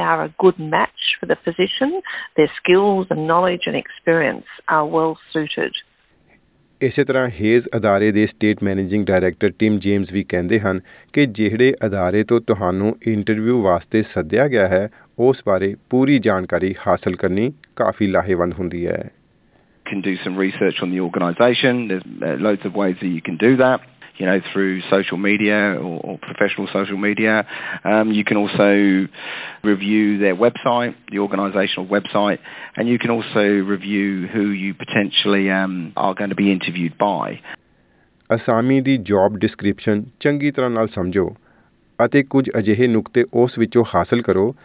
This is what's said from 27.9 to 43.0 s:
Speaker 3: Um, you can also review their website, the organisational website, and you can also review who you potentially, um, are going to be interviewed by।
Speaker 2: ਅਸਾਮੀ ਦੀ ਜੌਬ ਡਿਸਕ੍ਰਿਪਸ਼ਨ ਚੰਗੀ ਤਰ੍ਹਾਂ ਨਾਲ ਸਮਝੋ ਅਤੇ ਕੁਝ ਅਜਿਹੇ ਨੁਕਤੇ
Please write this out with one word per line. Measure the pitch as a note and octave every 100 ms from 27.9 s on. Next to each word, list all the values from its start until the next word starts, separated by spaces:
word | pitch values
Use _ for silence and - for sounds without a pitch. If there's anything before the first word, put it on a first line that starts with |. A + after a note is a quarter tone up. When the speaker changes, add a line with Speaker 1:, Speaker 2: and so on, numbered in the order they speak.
Speaker 3:
Um, | G#2+ A2
you | G#2+ G#2
can | G#2
also | G#2 - G2+ G2+ G2+ F#2+ F#2 - - - - - G#2+
review | G2 G2 G#2+ G#2 G#2
their | G2+ F#2
website, | A#2+ B2 C3 A#2+ A#2+ - -
the | G2+
organisational | G2+ F#2+ G2+ F#2+ G2+ - F#2
website, | G2+ F#2+ G#2 G#2 F#2 - - - -
and | A#2
you | A#2+
can | -
also | A#2 A2 A2 G#2 G2+ F#2+
review | G2 G2 G2+ G2 F#2+ F#2
who | A2 G#2
you | G2+ F#2+
potentially, | F#2 - A2+ G2 - - G2+ G2
um, | F#2+ F#2+ F#2 E2 -
are | G2 F#2
going | G#2
to | F#2
be | G2+
interviewed | F#2+ - F2 E2+ -
by। | G#2 F2+ G1+ - - - _ _ _ _ _ _ _
Speaker 2:
ਅਸਾਮੀ | A2+ - A2+ B2 C3+
ਦੀ | C3 C3+
ਜੌਬ | F2+ G2+ G2 G#2
ਡਿਸਕ੍ਰਿਪਸ਼ਨ | A2 - G2+ G2 - G#2 G#2+ _
ਚੰਗੀ | D3 C#3+ C#3+
ਤਰ੍ਹਾਂ | C#3+ B2+
ਨਾਲ | A2+ A2
ਸਮਝੋ | - F2+ F#2+ E2+ G#2+ _ _ _ _ _ _
ਅਤੇ | A#2+ C#3+
ਕੁਝ | C3+ C3+ C3 A#2
ਅਜਿਹੇ | G#2 G#2+ B2
ਨੁਕਤੇ | A2